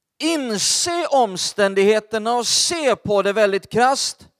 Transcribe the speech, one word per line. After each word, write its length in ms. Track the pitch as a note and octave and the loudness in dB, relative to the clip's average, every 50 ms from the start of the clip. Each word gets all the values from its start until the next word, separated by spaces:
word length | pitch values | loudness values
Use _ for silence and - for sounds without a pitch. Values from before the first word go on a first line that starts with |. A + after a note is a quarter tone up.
| _ _ _ - | _ _ _ -6
inse 880 | C#4+ D#4+ E4+ D4+ C4+ A#3+ G#3+ F#3 - - - - - F4 F4 F4 E4 | -2 -2 -2 -2 -2 -4 -4 -2 -2 -2 -2 -2 -2 -2 -2 -2 -2
omständigheterna 1300 | - C#4 C4 A#3+ G3 F#3 F3 - - - - G3+ G3 G3 G3 G3 G3+ G#3+ G#3+ G#3+ - A3 A3 G#3 A3+ A#3+ | 0 2 2 2 0 -2 -6 -8 -6 -2 0 0 0 2 2 4 4 2 2 0 -4 -6 -4 -2 -2 -2
och 120 | B3 A3+ | -2 0
se 500 | - - - - - E4+ E4+ D4+ B3+ G#3+ | 0 0 0 0 0 -2 0 0 0 0
på 260 | - - - G#3 G3 | 0 -2 0 0 0
det 100 | F3+ G3+ | 2 2
väldigt 380 | G3 A3 G#3+ G3 G3 G3 - - | 2 2 2 2 0 -2 -4 -4
krasst, 580 | - A3 B3 C4 C#4 B3+ - - - - - - _ _ | 0 2 2 2 2 0 -2 -6 -8 -10 -18 -20 _ _